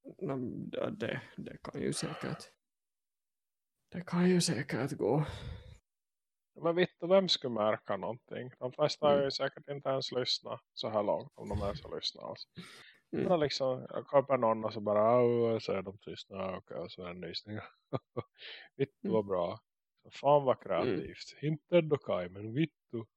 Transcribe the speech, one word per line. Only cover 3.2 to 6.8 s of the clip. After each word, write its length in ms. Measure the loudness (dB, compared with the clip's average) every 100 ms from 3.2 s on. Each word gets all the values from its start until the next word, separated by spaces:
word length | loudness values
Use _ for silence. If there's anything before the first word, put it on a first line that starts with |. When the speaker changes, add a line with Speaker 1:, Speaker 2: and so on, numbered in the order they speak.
| _ _ _ _ _ _ _
Speaker 1:
det 120 | -12
kan 280 | -4 2 4
ju 120 | 4
säkert 500 | 4 -2 -2 -2 -2
gå. 340 | -2 2 2 0 -6 -10 -12 -16 -20 _ _ _ _ _ _ _
Speaker 2:
Men 220 | -4 0
vet 240 | 2